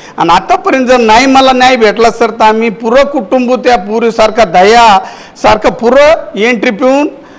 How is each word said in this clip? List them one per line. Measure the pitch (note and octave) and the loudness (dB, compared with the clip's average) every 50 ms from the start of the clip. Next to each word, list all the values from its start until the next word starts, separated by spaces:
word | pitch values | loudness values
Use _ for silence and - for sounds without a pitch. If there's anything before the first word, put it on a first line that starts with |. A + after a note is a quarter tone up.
| - - - | -20 -12 -8
आणि | - E3 E3+ | -4 0 0
आतापर्यंत | - - - - F4+ F#4+ - G4 C#4 C4 B3+ | 0 0 0 0 -2 -2 -2 -2 -2 -2 0
जर | A#3 B3+ | 0 0
नाही | A#3+ A#3 G#3+ A3 A#3+ C4+ | 2 2 2 2 2 2
मला | C4+ C4 C4+ C4 C4 | 2 2 2 2 2
न्याय | C4 B3+ B3+ B3+ C4 | 2 2 2 0 2
भेटला | A#3 A3 G#3 G3 A3+ A3+ A3+ | 2 0 0 0 0 0 0
सर, | G#3+ - A#3+ G#3+ | 0 -2 -2 -4
तर | G#3+ A3+ | 0 0
आम्ही | A3 G#3+ A3 A3 A3+ A#3 | 0 0 0 0 -2 -4
पुरं | F#3 - A#3+ A3+ A#3+ C#4 C#4 | -6 -6 -4 0 0 0 0
कुटुंब | C#4+ D4 C4+ - - C4 B3+ B3 A#3 B3+ | 0 -2 -6 -4 -4 -4 -2 -2 -2 -2
त्या | - - B3 A#3+ | -2 0 0 0
पुरीसारखा, | G#3 F#3+ G3+ G#3+ A#3 A#3 A3+ - - G#3+ G#3+ G3+ A#3 A3 | 0 -2 -4 -4 -2 -2 -2 0 0 0 0 0 0 0
दयासारखं | E3+ G3 F3+ F#3+ G#3 A#3 A#3+ A#3 G#3+ G3 F#3+ F#3+ - - - - - - - - G#3+ G#3+ G#3+ - B3+ | 0 2 2 2 4 4 4 4 4 2 2 -2 -6 -12 -20 -20 -20 -8 -4 -2 0 0 0 -2 -4
पुरं | - - A3+ A#3+ C4 C#4 D4 D4+ E4 E4 - - - | -4 -2 -2 0 2 4 4 4 2 0 -4 -8 -6
एंट्री | G3 G#3+ A#3+ B3 G3 - B3+ | -4 -2 -2 -2 -2 -4 -4
पिऊन | G3+ F#3 B3 B3+ C4+ C#4+ D4 - - - - - - | -4 -2 -2 0 0 0 -2 -4 -8 -14 -20 -20 -20